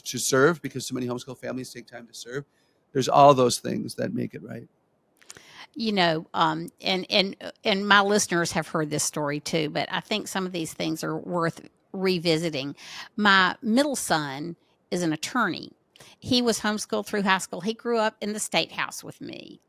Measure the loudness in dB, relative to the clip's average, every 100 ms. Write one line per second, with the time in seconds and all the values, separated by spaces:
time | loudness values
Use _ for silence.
0 | -8 -6 2 6 6 4 -6 -8 -8 -6
1 | -6 -6 -10 -12 -10 -10 -10 -14 -18 -20
2 | -18 -18 -10 -10 -12 _ _ _ _ -2
3 | 4 8 10 10 4 2 -4 -6 -6 -6
4 | -6 -4 -6 -10 -14 -16 -16 _ _ _
5 | _ _ _ -20 -20 -20 -18 -6 -2 2
6 | 2 2 -4 0 0 0 -8 _ -2 -2
7 | 0 0 0 -4 -14 -6 -2 0 6 6
8 | 6 2 2 0 0 -2 -2 -4 -2 -2
9 | -4 -4 -4 -4 -2 -2 0 -2 -4 -6
10 | -4 -6 -4 -4 -4 -4 -8 -6 -6 -4
11 | -4 -6 -4 -2 -2 -4 -20 _ _ -2
12 | 0 2 2 2 0 -4 -6 -10 -16 -16
13 | -12 2 6 6 6 0 0 2 2 -2
14 | 0 0 0 -6 -10 -12 _ _ -6 -2
15 | -2 -2 -4 -2 -2 -4 -12 _ _ _
16 | -20 -14 0 2 2 0 -2 -4 -4 -4
17 | -2 -2 2 0 0 -8 -6 -6 -2 0
18 | 0 -2 -8 -6 -2 -2 -2 -6 -8 -8
19 | -14 -16 -14 -14 -18 -20